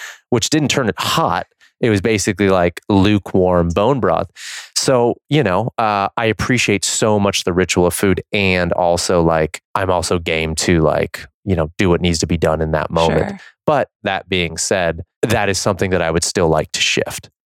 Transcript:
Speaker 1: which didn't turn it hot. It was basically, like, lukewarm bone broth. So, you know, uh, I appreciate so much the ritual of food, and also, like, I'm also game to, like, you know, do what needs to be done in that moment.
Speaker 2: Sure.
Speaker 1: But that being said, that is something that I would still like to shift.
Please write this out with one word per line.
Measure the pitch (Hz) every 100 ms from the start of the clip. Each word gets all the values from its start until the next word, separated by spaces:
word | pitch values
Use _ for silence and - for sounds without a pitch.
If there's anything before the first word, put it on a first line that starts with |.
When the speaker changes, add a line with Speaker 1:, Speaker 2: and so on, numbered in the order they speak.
| - - _
Speaker 1:
which | 120 -
didn't | 156 139
turn | - 117
it | -
hot. | - - 143 87 - _ _ _
It | 120
was | 101
basically, | 113 110 113 95 98
like, | 95 87 - -
lukewarm | 98 98 104 - 98 90 87 85
bone | 85 110 139
broth. | 98 82 87 - - - -
So, | - - 127 120 - _
you | 147
know, | 107 90 113 -
uh, | 110 101 98 -
I |
appreciate | 113 107 - 123 - 101
so | - - 113 107
much | 98 -
the | -
ritual | 87 90 - 87
of |
food, | - 101 87 -
and | 107 98 92 87
also, | 85 87 87 - 90
like, | 82 80 80 - _ 104
I'm | 92
also | 90 82 92
game | 85 80 80 78
to, | - 85
like, | 78 76 78 - - _
you | 101
know, | 85 82 -
do | 98
what | 85
needs | 90 82
to | 80
be | 82
done | 80 78
in | 80
that | 78 76
moment. | 82 82 80 -
Speaker 2:
Sure. | 202 - _
Speaker 1:
But | - 143 - _
that | 101 95 -
being | 95 82 82
said, | - 98 85 82 87 _
that | 123 113 101
is | 95
something | - 92 98
that | 90
I | 82
would | 82
still | - - 82
like | 78 78
to | -
shift. | - - - - - _